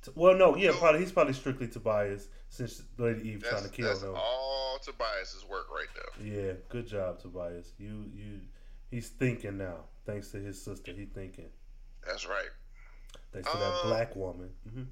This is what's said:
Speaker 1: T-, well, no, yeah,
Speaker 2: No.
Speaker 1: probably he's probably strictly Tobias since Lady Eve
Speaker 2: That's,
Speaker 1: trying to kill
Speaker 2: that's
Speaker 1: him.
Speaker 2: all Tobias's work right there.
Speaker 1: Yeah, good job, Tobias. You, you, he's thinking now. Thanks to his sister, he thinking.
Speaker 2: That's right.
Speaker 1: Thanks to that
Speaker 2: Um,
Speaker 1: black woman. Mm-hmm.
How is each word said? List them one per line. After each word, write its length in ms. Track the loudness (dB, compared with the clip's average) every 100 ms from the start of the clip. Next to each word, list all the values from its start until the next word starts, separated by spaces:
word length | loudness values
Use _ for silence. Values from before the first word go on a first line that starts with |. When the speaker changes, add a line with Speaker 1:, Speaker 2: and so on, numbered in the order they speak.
Speaker 1:
T-, 80 | -12 8
well, 180 | 10
no, 220 | 12 10 10
yeah, 140 | 8
Speaker 2:
No. 60 | 8
Speaker 1:
probably 200 | 8 8
he's 120 | 6
probably 220 | 6 4
strictly 340 | 4 -2 -2 -4
Tobias 580 | -2 0 2 2 -2 -8 -14 -16
since 340 | -8 -8 -8 -14 0
Lady 300 | 0 0 -4
Eve 140 | -4
Speaker 2:
That's, 100 | -2
Speaker 1:
trying 100 | -2
to 40 | -2
kill 160 | -2 0
Speaker 2:
that's 140 | 0
Speaker 1:
him. 100 | -2
Speaker 2:
all 640 | -2 0 0 -2 -2 -2 -4
Tobias's 640 | -8 -4 -2 -2 -6 -10 -8
work 200 | -8 -6
right 160 | -8 -8
there. 320 | -8 -12 -10 -6
Speaker 1:
Yeah, 260 | -4 -2 -4 -6
good 180 | -8 -6
job, 320 | -2 -2 -4
Tobias. 520 | -10 -8 -6 -8 -12 -14
You, 320 | -12 -10 -10
you, 260 | -12 -12 -12 -14 -16 -16 -16 -8
he's 180 | -8 -8
thinking 480 | 0 0 0 -4 -4
now. 280 | -6 -6 -12 -14
Thanks 240 | -8 -8 -6
to 40 | -8
his 240 | -8 -10
sister, 300 | -10 -10 -10
he 140 | -10 -10
thinking. 420 | -10 -10 -12 -16 -16 -18 -18 -18 -14 -8
Speaker 2:
That's 200 | -8 -4
right. 240 | -4 -4 -10 -18 -18 -18 -18 -18 -18 -14
Speaker 1:
Thanks 180 | -8 -4
to 60 | 0
that 80 | 0 0
Speaker 2:
Um, 60 | 2
Speaker 1:
black 260 | 2 0
woman. 360 | -2 -6 -6 -10 -12 -12
Mm-hmm. 140 | -10 -10